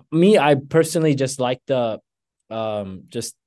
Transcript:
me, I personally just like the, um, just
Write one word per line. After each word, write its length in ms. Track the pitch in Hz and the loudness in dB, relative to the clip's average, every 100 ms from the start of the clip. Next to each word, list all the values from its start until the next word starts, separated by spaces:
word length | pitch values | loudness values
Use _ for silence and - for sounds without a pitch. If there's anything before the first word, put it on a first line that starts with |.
| _ | _
me, 260 | 160 190 208 | 2 4 4
I 180 | 147 139 | 4 2
personally 580 | 143 160 160 170 156 | 2 0 2 0 0
just 260 | 143 135 - | 0 -2 -2
like 220 | 123 131 - | -4 -4 -4
the, 320 | 127 117 104 _ _ _ _ - | -2 -2 -6 _ _ _ _ -12
um, 540 | 113 110 104 95 92 98 | -8 -6 -6 -8 -12 -12
just 260 | 120 - - | -10 -10 -14